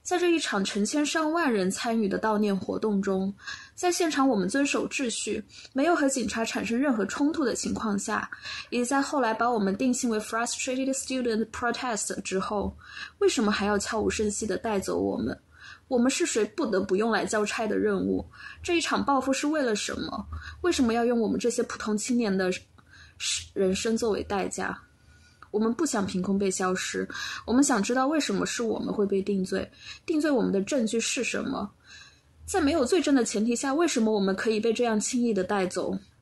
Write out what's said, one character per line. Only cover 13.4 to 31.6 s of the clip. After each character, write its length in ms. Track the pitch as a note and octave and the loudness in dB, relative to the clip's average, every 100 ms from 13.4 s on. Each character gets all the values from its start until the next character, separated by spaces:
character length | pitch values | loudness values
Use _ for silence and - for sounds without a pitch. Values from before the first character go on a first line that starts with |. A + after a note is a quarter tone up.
么 80 | G#3+ | 2
还 140 | G#3+ G3+ | 2 0
要 120 | G3+ | 0
悄 220 | - A3 | 0 0
无 80 | G3+ | 0
声 220 | - G#3+ | 0 0
息 160 | G#3 G#3+ | 0 -4
地 100 | F3+ | -2
带 240 | A#3 G3+ | 0 -2
走 180 | F#3+ E3+ | 0 0
我 200 | - F#3+ | 0 0
们？ 200 | A2+ C3+ _ - - - _ | -4 -6 _ -20 -20 -20 _
我 100 | B3+ | 2
们 120 | A#3+ | 4
是 140 | C4+ | 2
谁 180 | E4+ - | 0 0
不 220 | G#3 - | -2 -2
得 160 | C4 F#3+ | 0 0
不 160 | G3 F#3+ | 0 0
用 140 | A3+ | 2
来 160 | G#3 G3 | 0 0
交 180 | A3 | 0
差 220 | G#3 - G#3+ | 0 -2 -2
的 100 | F#2+ | 0
任 260 | G#3+ G2 | 0 0
务？ 240 | F#2+ - - - - - | 0 -2 -4 -14 -18 -12
这 160 | - E4+ | -2 0
一 20 | |
场 240 | - A3 | 0 -2
报 160 | G3+ C#4 | 2 2
复 100 | C4 | 2
是 160 | C4 D4 | 0 0
为 120 | D#4 | 0
了 160 | B3+ G#3 | 0 0
什 180 | - - | -2 -6
么？ 260 | - - - - - - | -6 -8 -10 -12 -12 -4
为 100 | F4+ | -2
什 100 | E4 | 2
么 120 | A#3+ | 2
要 100 | A3+ | 2
用 160 | A#3+ A#3+ | 2 2
我 80 | G#3 | 2
们 100 | G3 | 2
这 120 | A#3+ | 0
些 120 | A#3 | 0
普 120 | A#3 - | -4 -4
通 180 | - | -2
青 220 | G#3+ - B3 | -2 0 0
年 180 | A3+ | 2
的 160 | F#3+ F#3 F3+ - - - - - - - - - | 2 2 -2 -6 -20 -20 -20 -20 -8 -4 -4 -6
人 220 | - G3 | 0 2
生 200 | F#3+ A#3 | 2 0
作 180 | A3+ A#3 | 0 0
为 100 | G3 | 0
代 260 | - G3+ F#3 | -2 -2 -2
价？ 360 | - F#3+ - - _ - - - _ - | -4 -6 -8 -14 _ -20 -20 -20 _ -4
我 80 | G#3 | 0
们 140 | A3+ | 0
不 140 | A#3+ D#4+ | 2 0
想 180 | A3+ | 0
凭 160 | G3 F#3+ | -2 -2
空 180 | F3+ G3 | 0 0
被 120 | G3 | 0
消 240 | F#3+ F#3 | 0 0
失， 340 | F#3 - F#3+ F#3+ - - - - | 0 -2 -4 -6 -6 -8 -10 0
我 80 | |
们 100 | A#3+ | 4
想 180 | C#4+ A#3 | 4 4
知 120 | G3+ | 2
道 120 | B3 C4 | 2 2
为 140 | D#4+ | 0
什 140 | - | 0
么 100 | G3 | 0
是 180 | F3+ - | -2 -2
我 160 | A3+ G#3+ | -4 -2
们 140 | F#3 | -4
会 140 | F#3 G3+ | -2 0
被 160 | G3 | 0
定 200 | F#3+ G3+ | 0 -2
罪， 240 | F#3 F#3+ - - - - | 0 -4 -6 -12 -18 -18
定 160 | - D#4 | -2 0
罪 100 | D#4 | 2
我 120 | C4+ | 2
们 100 | F#3 | 2
的 80 | F#3+ | 0
证 260 | F#3+ D4 A3 | 0 0 0
据 140 | A3+ | 0
是 240 | - - | -2 -2
什 180 | A#3 - | -2 -2
么？ 280 | - - | -4 -4